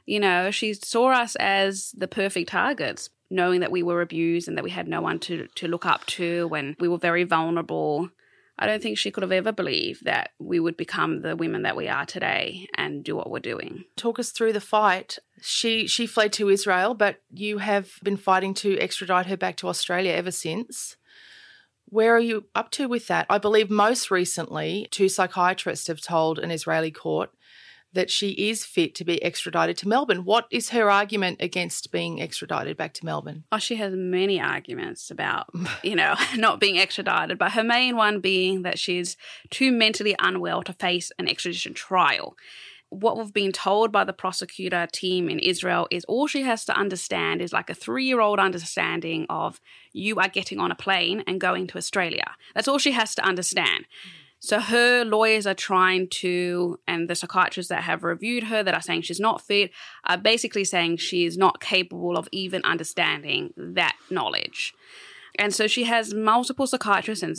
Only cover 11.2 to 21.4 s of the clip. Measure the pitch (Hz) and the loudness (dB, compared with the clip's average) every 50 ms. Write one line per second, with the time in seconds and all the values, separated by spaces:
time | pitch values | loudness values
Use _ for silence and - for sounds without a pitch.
11.2 | - 160 160 165 165 - - 107 104 101 92 - - - - - - - - - | -4 -6 -4 -4 -4 -4 -2 -2 -2 -2 -2 -2 -2 -2 -2 -4 -4 -6 -6 -4
12.2 | - - - - - - - 185 185 - - - - 160 147 143 147 - - - | -2 -2 0 -2 -2 -4 -8 -10 -14 -10 -6 -6 -6 -6 -6 -8 -6 -6 -6 -6
13.2 | - - - 120 - - 113 - - - - - 180 _ - - - 233 233 - | -6 -6 -8 -6 -6 -6 -6 -6 -8 -10 -12 -14 -16 _ -12 -6 -4 -4 -4 -4
14.2 | 240 - - - 233 226 220 208 - - - 214 214 202 180 190 - - - - | -6 -6 -2 0 0 2 0 0 -2 0 2 4 4 4 4 2 -2 -10 -14 -14
15.2 | _ _ _ - - - - - - 226 226 220 214 202 - - 233 220 - 226 | _ _ _ -12 -6 -2 -2 0 2 2 2 0 0 0 0 0 0 0 4 4
16.2 | 214 208 208 - 214 202 196 196 196 208 185 180 185 220 247 208 214 202 190 - | 4 4 4 2 4 4 4 4 4 4 4 4 4 2 2 4 2 2 2 -2
17.2 | _ _ - 185 208 208 214 202 196 220 202 202 190 190 - - 185 202 202 196 | _ _ -12 -8 -6 -4 -4 -2 0 2 0 0 0 -4 -12 -6 -2 -2 -2 0
18.2 | - 196 185 185 185 190 196 - - 202 196 - - 190 - - 196 175 185 180 | 2 4 4 4 2 0 -4 -2 0 0 0 2 0 -2 -4 -6 -2 2 2 2
19.2 | 185 180 196 185 185 185 175 - - 180 175 - - - 180 180 190 185 165 170 | 2 0 -2 -2 -4 -4 -4 -4 -4 -4 -2 -2 -2 -2 0 0 0 0 0 0
20.2 | 175 180 175 - - 165 160 202 240 - 269 - - - - _ _ _ - - | -2 -2 -4 -6 -4 -4 -4 -4 -6 -8 -10 -10 -10 -12 -14 _ _ _ -20 -20
21.2 | - - - - | -20 -20 -20 -20